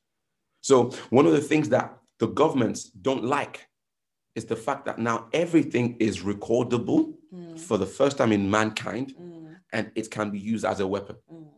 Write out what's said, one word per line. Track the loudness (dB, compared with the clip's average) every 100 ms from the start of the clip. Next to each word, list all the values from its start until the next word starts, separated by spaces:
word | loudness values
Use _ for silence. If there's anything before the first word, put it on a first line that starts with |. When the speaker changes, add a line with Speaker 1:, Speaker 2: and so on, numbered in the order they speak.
| _ _ _ _ _ _
Speaker 1:
So | 4 4 4 -2 2
one | 6 6
of |
the | 4
things | 2 0 2
that | 0 0 -8 _ -4
the | -2
governments | 2 2 2 0 -2 -12
don't | -6 -4 -2
like | -2 -2 -4 -12 -20 _ _ _ _ _ _
is | -10 -8
the | -6
fact | -6 -6 -6
that | -4
now | -2 -2 -2
everything | -2 2 2 2 0 0 0
is | -2 -2
recordable | -4 -4 0 0 2 0 2 2 0 -4 -18
Speaker 2:
Mm. | -18 -16 -12
Speaker 1:
for | -2 0
the | 0
first | 0 0 2
time | 2
in | 2 2
mankind, | 2 0 -4 -8 -8 -8 -12
Speaker 2:
Mm. | -18 -16 -18 -20 -8
Speaker 1:
and | -6 -6
it | -6 -8
can | -4 -4
be | -4
used | -4 -2
as | -2 -2
a | -2
weapon. | -4 -6 -18 _
Speaker 2:
Mm. | -20 -20